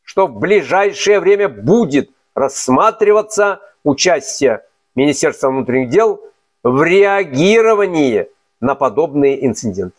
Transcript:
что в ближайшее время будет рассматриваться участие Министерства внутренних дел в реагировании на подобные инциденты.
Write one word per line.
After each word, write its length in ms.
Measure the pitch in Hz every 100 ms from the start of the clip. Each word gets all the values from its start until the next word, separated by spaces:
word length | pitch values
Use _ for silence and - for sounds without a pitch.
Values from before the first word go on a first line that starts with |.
что 260 | - - 185
в 100 | 104
ближайшее 800 | 160 208 151 180 202 196 196 208
время 280 | 175 202 202
будет 640 | 101 113 226 185 139 127 _ _
рассматриваться 1300 | - 131 - - 131 214 220 202 208 208 - 202 185 - _
участие 800 | 147 135 185 160 - - 131 107 _ _ _ -
Министерства 540 | 147 139 156 - 135
внутренних 400 | 131 127 127 127
дел 320 | 160 220 - - _ _ _
в 200 | 123 131
реагировании 1500 | 160 190 202 196 180 131 185 226 220 208 190 165 139 104 - _ _ _
на 160 | 123 135
подобные 720 | 135 107 160 143 139 135 131
инциденты. 520 | 110 113 95 92